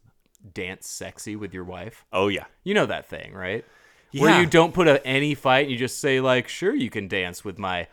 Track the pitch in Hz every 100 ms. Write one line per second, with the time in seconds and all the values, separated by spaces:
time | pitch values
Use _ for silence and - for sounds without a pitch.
0 | _ _ _ _ 104 101 90 98 - -
1 | 92 - - 104 101 92 90 92 90 -
2 | _ - 101 98 - _ 180 208 123 82
3 | - 80 80 95 92 110 - _ _ _
4 | _ 120 151 180 175 170 170 180 165 139
5 | 127 135 147 139 135 131 143 120 123 -
6 | 139 131 131 127 - - 180 277 113 110
7 | 98 98 92 87 104 92 95 90 82